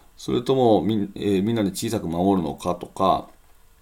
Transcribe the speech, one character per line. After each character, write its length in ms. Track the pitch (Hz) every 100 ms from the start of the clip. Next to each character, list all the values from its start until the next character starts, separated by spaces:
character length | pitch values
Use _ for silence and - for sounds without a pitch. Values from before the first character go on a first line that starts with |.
| - -
そ 160 | -
れ 80 | 131
と 140 | 123 135
も 260 | 120 101
み 160 | 90 110
ん、 140 | 98 -
え 40 |
ー、 240 | 101 98
み 100 | 101
ん 20 | 117
な 80 |
で 60 | 98
小 200 | 92 117
さ 120 | 107
く 60 | 87
守 340 | 85 95 98
る 40 | 78
の 100 | 71
か 200 | 90 87
と 100 | -
か、 420 | - 95 78 - - _ _ - _